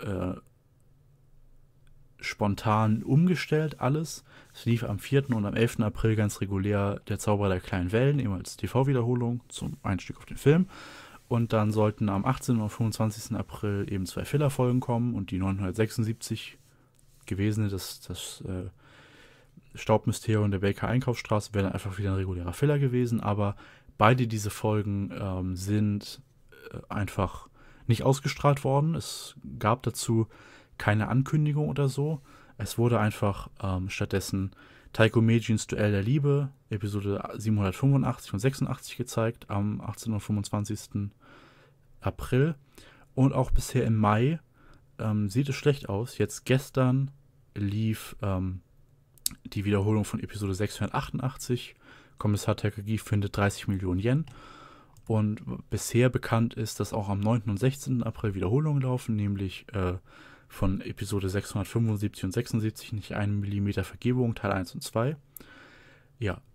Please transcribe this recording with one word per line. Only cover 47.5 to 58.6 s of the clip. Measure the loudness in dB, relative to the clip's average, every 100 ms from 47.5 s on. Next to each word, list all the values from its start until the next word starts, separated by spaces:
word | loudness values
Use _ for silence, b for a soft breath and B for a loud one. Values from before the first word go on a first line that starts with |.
lief, | -4 -2 0 0 -2 -6 -6
ähm, | -2 -2 -2 -4 -12 _ -20 _ _ _ -6 -6
die | -8 -4 2
Wiederholung | 4 4 2 0
von | -4
Episode | -6 -4 -4
sechshundertachtundachtzig. | -2 -2 -2 -4 -4 -4 -4 -4 -4 -4 -4 -4 -18 B B B B
Kommissar | 0 0 0 0
Takagi | -2 -2 -4 -4
findet | 0 0 0 2
dreißig | 2 2 -2
Millionen | -2 0 0
Yen. | 2 0 -2 B B B B B B B -2
Und | 0 2 -2 -6 -10 -6
bisher | -6 0 4 4
bekannt | 2 2 2 2
ist, | 0 -6 -4
dass | -4
auch | -4 -2
am | 0
neunten | 2 2 0
und | 0
sechzehnten | 0 0 -2 -2
April | -2 -2 -4
Wiederholungen | 0 2 2